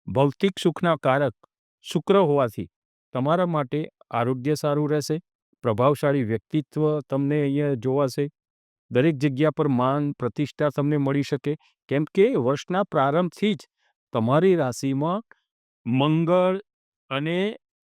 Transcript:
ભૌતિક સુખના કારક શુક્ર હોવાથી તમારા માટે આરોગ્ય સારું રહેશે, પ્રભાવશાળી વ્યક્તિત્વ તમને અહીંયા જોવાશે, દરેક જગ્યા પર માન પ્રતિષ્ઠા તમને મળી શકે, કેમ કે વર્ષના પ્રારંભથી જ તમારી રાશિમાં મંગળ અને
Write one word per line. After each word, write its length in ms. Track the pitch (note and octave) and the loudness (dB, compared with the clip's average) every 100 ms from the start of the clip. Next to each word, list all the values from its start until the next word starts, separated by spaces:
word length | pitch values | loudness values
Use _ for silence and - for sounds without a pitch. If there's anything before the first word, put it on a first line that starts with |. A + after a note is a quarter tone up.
| - | -4
ભૌતિક 460 | G#2 C#3+ - G3 - | 0 0 2 -2 0
સુખના 320 | F3+ - F3 D#3+ C#3 | -2 0 -2 0 0
કારક 300 | C3+ C#3 - _ _ _ _ - | 0 0 -6 _ _ _ _ -6
શુક્ર 300 | F3 - G3 E3+ | -4 2 4 4
હોવાથી 380 | C#3+ B2 A2 F#2 _ _ _ _ B2+ | 2 0 -4 -12 _ _ _ _ -4
તમારા 340 | C3+ F3 F3+ D#3 | 0 0 0 -2
માટે 240 | C3 D3 D#3+ _ _ A#2 | -2 -4 -6 _ _ -2
આરોગ્ય 360 | A#2+ C3 C3 D3+ | -2 -2 -2 -2
સારું 340 | D3+ C#3+ D3 | 0 0 0
રહેશે, 240 | D3+ - D#3 - _ _ _ | -2 -2 -6 -8 _ _ _
પ્રભાવશાળી 600 | A#2+ G#2+ B2+ C#3+ D3 C#3 A2 | -2 2 2 2 0 0 0
વ્યક્તિત્વ 520 | A2+ _ D#3 C#3 D#3 D3+ D3+ - | -4 _ -4 -4 -2 0 -2 -4
તમને 280 | C#3 C#3 D3+ | -2 0 0
અહીંયા 380 | C#3+ C#3 D3 C3 B2+ | 0 0 0 -2 -2
જોવાશે, 400 | C3+ C#3 C3+ C#3+ - _ _ _ _ - | 0 0 -2 -6 -8 _ _ _ _ -4
દરેક 240 | A#2+ D#3 C#3 | 2 2 2
જગ્યા 400 | D3 C3 D#3 D3 | 0 2 0 0
પર 100 | D3+ B2 | 0 2
માન 340 | B2+ C#3+ D3 - | 2 0 -2 -4
પ્રતિષ્ઠા 520 | A#2+ - D3 - D3+ C#3+ | -6 -4 -6 -2 -2 0
તમને 220 | C#3+ D3+ | 0 0
મળી 300 | C3+ C#3+ C3+ | 0 0 -2
શકે, 220 | C#3+ C#3+ D3+ _ _ - | -4 -4 -6 _ _ -4
કેમ 140 | C3+ D3+ - | -4 -2 2
કે 100 | A3 A#3 A#2+ | 2 2 0
વર્ષના 380 | C#3 - F3+ | -2 -2 -4
પ્રારંભથી 720 | G3+ D#3 C#3 D3+ F3+ - G#3 F3 | -2 0 2 2 -2 -2 -2 -2
જ 60 | - _ _ _ _ | -8 _ _ _ _
તમારી 420 | A#2+ A2+ C#3+ F#3+ F3 | -2 2 2 4 2
રાશિમાં 640 | C3 A#2 C#3 C3+ D#3 G3 - _ _ _ _ _ A#2 | 0 -2 -4 -2 -2 -4 -10 _ _ _ _ _ -4
મંગળ 720 | B2+ D3 D#3+ E3 F3+ F#3 F#3+ - _ _ _ - | 0 2 2 2 2 2 -2 -8 _ _ _ -10
અને 300 | C3+ D3+ F3 G3+ A#3 _ _ | -6 -4 -2 -4 -6 _ _